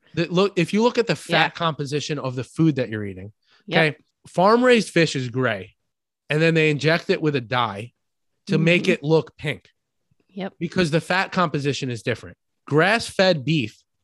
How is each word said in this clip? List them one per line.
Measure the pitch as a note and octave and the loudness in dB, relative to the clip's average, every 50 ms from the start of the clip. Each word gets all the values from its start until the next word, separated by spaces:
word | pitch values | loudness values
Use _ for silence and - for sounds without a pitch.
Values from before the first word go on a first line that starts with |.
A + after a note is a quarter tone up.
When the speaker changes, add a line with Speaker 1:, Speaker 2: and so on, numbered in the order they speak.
| _ _ - | _ _ -6
Speaker 1:
that | D#3 E3+ - | -4 -4 -2
look, | F3 F3+ G3+ G3 - F3+ | 0 0 0 0 2 -2
if | E3+ - | -2 0
you | G3 G#3 | 0 0
look | A3+ A#3+ A3+ A#3+ | 0 2 2 0
at | A3+ | 0
the | - D#3 | 0 -2
fat | - - - E3 D#3+ E3 | -4 -2 -2 2 2 2
Speaker 2:
Yeah. | E3+ | 0
Speaker 1:
composition | - - E3+ E3 D3 - D3 C3 C#3+ D3 - - D3+ C#3+ | -2 -4 -4 -4 -4 -4 -6 -4 -4 -6 -4 -4 -6 -6
of | A#2+ C3 B2 | -6 -6 -6
the | C3 B2 | -6 -8
food | - - - E3 D#3+ C#3 | -8 0 2 2 2 2
that | B2+ B2 G2+ | 0 -2 -4
you're | A2 G#2+ G#2 | -4 -6 -6
eating, | G2+ F#2+ F#2 F#2+ G#2 - _ _ _ _ _ - | -8 -10 -12 -14 -16 -18 _ _ _ _ _ -8
Speaker 2:
Yep. | G3+ E3 E3 D#3+ D3+ - | -2 2 2 2 2 -2
Speaker 1:
okay, | _ _ _ _ _ _ - | _ _ _ _ _ _ -8
farm-raised | - F3 F3+ G3+ A3+ A#3+ B3 B3+ B3 A3+ F3 - | -2 2 4 4 4 4 4 4 4 4 2 0
fish | - F3 D#3+ - - | 2 2 2 2 0
is | C#3 B2+ B2 | -4 -6 -4
gray, | A2 C3 C3 A#2+ G#2+ F#2+ F#2 G2 _ _ _ _ _ _ _ _ _ _ _ - | -4 -2 -2 -2 -2 -4 -8 -16 _ _ _ _ _ _ _ _ _ _ _ -4
and | - D#3 | 0 2
then | D#3+ E3 E3 | 2 4 4
they | D#3+ D#3 D#3 | 4 4 2
inject | D3+ C3 B2+ D#3 E3 E3+ - - | 2 2 2 2 2 0 0 -2
it | F#3 E3 | -2 0
with | D#3+ D3+ C#3+ | 0 0 0
a | C3+ | -2
dye | A#2+ G2+ B2+ B2 A#2+ G#2+ G2 G2+ A#2+ A#2+ _ _ _ _ _ _ _ _ _ _ - - | -4 -2 -2 -2 -2 -2 -4 -8 -12 -14 _ _ _ _ _ _ _ _ _ _ -6 -2
to | D#3+ D#3 | 0 2
make | D#3+ E3 F3 F#3+ - | 4 4 2 2 2
Speaker 2:
Mm-hmm. | F#3 | 0
Speaker 1:
it | E3 - | 0 0
look | C#3+ D3+ D#3+ D#3 - - _ - | 2 2 2 2 2 -2 _ -10
pink. | C#3 D3+ A#2 - _ _ _ _ _ _ _ _ _ _ _ _ _ _ | -8 -8 -8 -8 _ _ _ _ _ _ _ _ _ _ _ _ _ _
Speaker 2:
Yep. | - G3 F3+ - _ - | -12 -12 -12 -10 _ -10
Speaker 1:
Because | E3 - - F#3 F3+ D3 | -10 -6 -2 -2 0 2
the | D3+ D#3+ | 0 -2
fat | - - F3+ F#3 F#3+ - | 0 0 -2 -2 -2 -2
composition | - F#3+ F3+ D#3 D#3+ D3 C3+ C#3+ B2+ - C#3+ B2+ | 0 -2 -2 0 -2 -2 -2 -2 -4 -4 -6 -6
is | A#2+ A2 | -8 -6
different. | - C3 A2 - - F2 - _ _ _ _ _ _ | -4 -4 -6 -6 -8 -18 -20 _ _ _ _ _ _
Grass-fed | - C#3 D3+ E3 F#3+ A3 A#3 - - - - F#3+ F#3 F3+ D3+ A#2+ | -2 2 2 4 4 2 0 -2 -4 0 2 2 4 2 2 0
beef | C#3+ E3 D3+ A2 A2 - _ _ _ _ _ | -2 0 0 -2 -4 -8 _ _ _ _ _